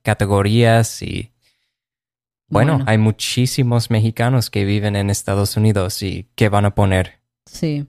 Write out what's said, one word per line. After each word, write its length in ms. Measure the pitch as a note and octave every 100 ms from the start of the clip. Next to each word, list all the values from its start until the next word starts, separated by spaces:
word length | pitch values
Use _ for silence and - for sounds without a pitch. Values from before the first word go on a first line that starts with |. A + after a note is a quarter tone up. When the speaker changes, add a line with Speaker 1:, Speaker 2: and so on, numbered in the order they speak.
Speaker 1:
categorías 1000 | - G#2 G2+ G2+ G2+ A2+ A#2 A2+ A2+ -
y, 300 | F2+ - A2 _ _ _ _ _ _ _ _ _ _ _ -
bueno, 260 | G2+ C#3 C#3+
Speaker 2:
Bueno. 80 | C3
Speaker 1:
hay 100 | A2
muchísimos 920 | A2 - - - B2+ - B2 A#2+ A#2
mexicanos 580 | A2 A2 A2+ A#2+ C3 G#2+
que 140 | G#2
viven 320 | G2+ G#2 G#2 G2+
en 140 | G2+
Estados 480 | G2+ - G2 G2+ -
Unidos 440 | G#2+ G2+ F#2 -
y 260 | F#2+ F2 - -
¿qué 140 | G#2+
van 160 | G2+ G2+
a 100 | G2+
poner? 460 | G2 F#2 F2+ _ _ _ _
Speaker 2:
Sí. 400 | - D#3+ D3